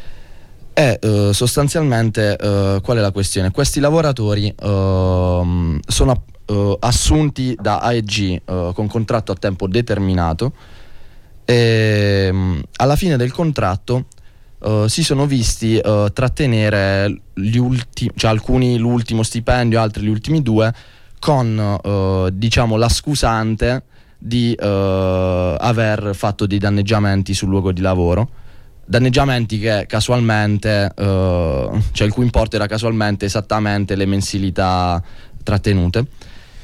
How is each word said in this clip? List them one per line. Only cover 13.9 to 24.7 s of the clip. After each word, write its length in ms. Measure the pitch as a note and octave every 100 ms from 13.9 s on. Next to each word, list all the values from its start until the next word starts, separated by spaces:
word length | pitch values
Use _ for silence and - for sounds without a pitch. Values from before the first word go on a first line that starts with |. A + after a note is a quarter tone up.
| B2 B2+ - - - - -
eh, 220 | G#2+ G#2+ G#2+
si 160 | C3+
sono 220 | D#3+ C#3 D3
visti, 520 | C3+ A2 - A2+ A2
eh, 340 | - G#2+ G#2
trattenere 1080 | - B2+ - C#3+ A2+ G#2+ G#2 G2 G2 G2+ - -
gli 240 | - G2+ A#2
ulti-, 540 | B2 B2+ A#2+ - A#2 -
cioè 160 | A2+
alcuni 460 | A2 - B2+ B2+ B2
l'ultimo 440 | A#2 A#2+ A2 A2+
stipendio, 580 | A2 A#2 A#2 B2 A#2+ A2+
altri 240 | A2 G#2
gli 60 | G#2
ultimi 320 | G#2+ B2 D#3+
due, 320 | B2 A2 A2 A#2 - - - -
con, 600 | - C#3+ A#2 A2 G#2 G2+
eh, 460 | - G2+ F#2+ F#2+ F#2
diciamo, 420 | F#2 A2+ B2 A#2 A2
la 140 | A#2
scusante 920 | - - C#3+ B2 A2+ A2 A2 A#2+ B2+ - - - -
di, 360 | A2 A#2+ A#2
eh, 1000 | A#2 G2+